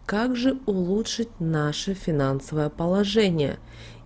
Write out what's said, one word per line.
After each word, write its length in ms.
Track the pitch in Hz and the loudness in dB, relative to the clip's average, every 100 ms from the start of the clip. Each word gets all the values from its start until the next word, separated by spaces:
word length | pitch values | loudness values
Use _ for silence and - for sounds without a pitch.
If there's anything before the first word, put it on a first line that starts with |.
как 320 | - 202 240 247 | -4 0 0 2
же 220 | 254 262 - | 2 0 0
улучшить 760 | 190 175 202 226 - 226 - | 0 2 0 0 -4 -4 -2
наше 540 | 160 156 147 151 - | 0 2 0 -2 -4
финансовое 720 | 190 - 151 135 135 135 156 151 | -4 0 2 2 0 -2 -2 -2
положение 920 | - 170 190 202 208 202 165 139 - - - - - | 0 0 2 2 4 4 4 0 -2 -10 -18 -18 -20